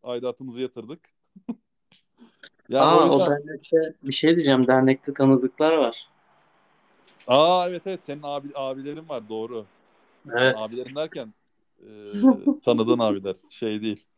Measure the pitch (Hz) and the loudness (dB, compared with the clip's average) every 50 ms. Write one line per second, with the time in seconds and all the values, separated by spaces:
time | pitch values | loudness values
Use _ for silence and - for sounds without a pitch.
0 | _ 120 123 120 123 123 120 _ 131 131 117 123 131 127 _ 120 110 110 156 170 | _ -8 -10 -6 -6 -8 -8 _ -14 -16 -10 -8 -8 -8 _ -12 -16 -16 -18 -20
1 | _ _ _ _ _ _ _ 190 _ - 233 _ _ _ _ _ _ _ _ _ | _ _ _ _ _ _ _ -20 _ -14 -14 _ _ _ _ _ _ _ _ _
2 | _ _ _ _ 233 _ _ _ - - _ _ _ _ 113 135 139 147 165 165 | _ _ _ _ _ _ _ _ -20 -20 _ _ _ _ 2 4 4 6 6 6
3 | 160 139 139 139 - - 143 143 147 156 156 139 _ - 165 165 160 156 156 _ | 6 6 4 4 4 2 0 -2 -4 -12 -14 -16 _ 0 2 2 2 0 -6 _
4 | - 135 135 - - 156 165 175 156 139 135 131 127 120 131 131 131 131 135 135 | -8 -6 -6 0 2 2 2 4 4 4 4 4 4 4 4 4 4 4 2 2
5 | _ - 139 - 139 135 135 127 123 127 _ _ 151 156 165 156 135 117 117 - | _ -12 -2 2 4 4 4 4 2 -2 _ _ 0 2 2 2 2 0 -2 -8
6 | - _ _ _ _ _ _ _ _ _ _ _ _ _ _ _ _ _ _ _ | -18 _ _ _ _ _ _ _ _ _ _ _ _ _ _ _ _ _ _ _
7 | _ _ _ _ - - 123 139 156 170 180 180 175 180 180 170 _ 190 190 - | _ _ _ _ -4 2 4 4 4 4 4 2 0 -2 -6 -8 _ -10 -10 -10
8 | _ - 143 151 147 143 143 143 139 143 139 143 135 131 135 135 135 143 147 156 | _ -14 -14 -12 -10 -10 -10 -10 -10 -12 -12 -10 -8 -8 -8 -10 -10 -12 -12 -14
9 | 160 160 147 123 110 107 110 110 110 117 123 113 104 _ _ _ _ _ _ _ | -14 -12 -12 -12 -10 -10 -10 -10 -10 -10 -10 -12 -14 _ _ _ _ _ _ _
10 | _ _ _ _ _ 143 113 120 127 131 127 110 110 110 113 123 127 123 135 147 | _ _ _ _ _ -6 -2 2 2 2 2 0 -6 -8 -8 -10 -12 -10 -8 -8
11 | 156 160 - 156 123 110 107 _ _ _ _ _ _ _ _ _ - 104 107 - | -8 -8 -8 -14 -14 -14 -18 _ _ _ _ _ _ _ _ _ -20 -20 -20 -20
12 | 104 208 202 208 208 262 226 - - 285 294 - _ - 120 117 110 113 120 120 | -18 -12 -6 2 4 4 4 4 0 -2 -4 -2 _ 0 0 0 2 0 2 2
13 | 117 107 101 98 95 98 92 _ _ _ - - 120 110 107 107 104 113 104 98 | 2 -2 -2 -2 -6 -8 -10 _ _ _ -14 -8 -6 -6 -6 -6 -6 -6 -8 -8
14 | _ _ _ | _ _ _